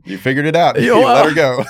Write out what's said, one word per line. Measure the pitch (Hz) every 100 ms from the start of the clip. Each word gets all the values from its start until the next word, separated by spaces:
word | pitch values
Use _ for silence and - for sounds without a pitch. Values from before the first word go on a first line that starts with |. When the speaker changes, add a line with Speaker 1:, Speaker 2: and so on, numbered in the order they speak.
Speaker 1:
You | - 95
figured | 131 139 151
it | 165
out. | 160 123
Speaker 2:
Yeah, |
Speaker 1:
You | - 226
let |
Speaker 2:
well, | 254 240 156
Speaker 1:
her |
go. | 156 139 127